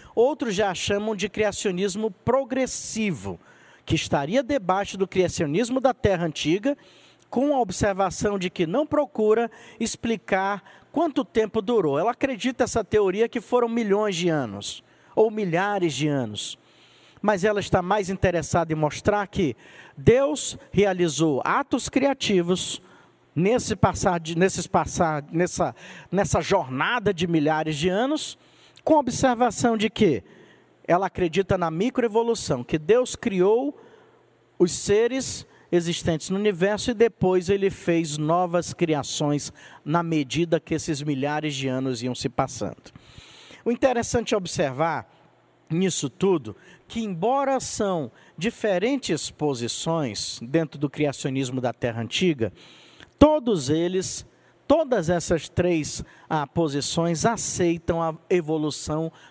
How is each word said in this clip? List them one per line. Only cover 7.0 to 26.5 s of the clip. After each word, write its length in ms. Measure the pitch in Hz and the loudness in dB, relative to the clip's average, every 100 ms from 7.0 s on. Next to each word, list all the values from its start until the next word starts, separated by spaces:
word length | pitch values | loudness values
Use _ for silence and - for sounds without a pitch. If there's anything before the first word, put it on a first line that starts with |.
| - _ - | -20 _ -6
com 240 | - 285 | -2 2
a 80 | 277 | 2
observação 760 | 220 180 214 190 196 - 208 202 | 0 0 0 2 0 0 -2 -2
de 120 | 180 | -4
que 180 | - 165 | -2 -2
não 180 | 214 302 | 0 0
procura 640 | 294 285 - 214 220 233 - - - | 0 0 2 2 4 2 -6 -16 -6
explicar 840 | 226 - 240 220 - 196 190 202 - - _ | -6 -4 -4 -4 0 0 0 -4 -10 -20 _
quanto 320 | - 330 285 | -2 0 0
tempo 360 | 247 - 220 220 | -2 0 0 -2
durou. 380 | 202 240 160 139 | 0 2 2 2
Ela 140 | 196 | 0
acredita 500 | 240 269 233 247 254 | 0 -4 -2 -4 -2
essa 220 | 247 233 | 0 -2
teoria 440 | 202 214 196 190 226 | 0 2 2 2 0
que 120 | 240 | -2
foram 280 | - 247 233 | 0 2 2
milhões 460 | 233 214 196 214 | 0 2 2 2
de 140 | 175 175 | 0 0
anos, 560 | 156 123 101 101 - - _ _ | 0 -2 -6 -8 -10 -14 _ _
ou 160 | - 220 | 2 2
milhares 640 | 214 196 160 202 202 175 | 2 -2 0 0 0 0
de 140 | 127 151 | 0 0
anos. 500 | 143 117 104 - - _ _ _ _ - - | 0 -2 -6 -8 -10 _ _ _ _ -20 -8
Mas 220 | 202 208 | -2 0
ela 160 | 202 208 | 0 0
está 220 | 180 202 | 0 0
mais 300 | 175 208 185 | 0 0 0
interessada 600 | 190 190 170 147 180 165 | 0 0 0 0 -2 0
em 40 | 156 | 0
mostrar 500 | 151 - - 208 196 | -2 -2 -2 0 -2
que 300 | - 160 110 - - - - | -2 -2 -2 -12 -20 -20 0
Deus 600 | 135 233 180 302 - - - | 4 6 4 0 -4 -8 -4
realizou 680 | - 202 185 175 135 160 131 | 2 2 4 0 2 2 2
atos 460 | - 208 277 269 - | 2 0 0 -2 0
criativos 960 | - 277 269 - 190 170 180 - - - - _ _ _ | 2 2 0 2 2 2 0 -2 -6 -12 -20 _ _ _
nesse 400 | - 185 240 - | 0 2 2 0
passar 460 | 214 202 170 208 175 | -4 -4 -2 -2 -2
de, 160 | 160 165 | -4 0
nesses 300 | 185 175 170 | 0 -2 -2
passar, 580 | 185 143 - 170 151 147 | -2 -2 -2 -2 -2 -6
nessa, 440 | 165 175 - 160 - - - - | -4 -4 -2 -6 -6 -18 -20 -6
nessa 300 | 180 196 208 | -4 0 -2
jornada 720 | 156 | 0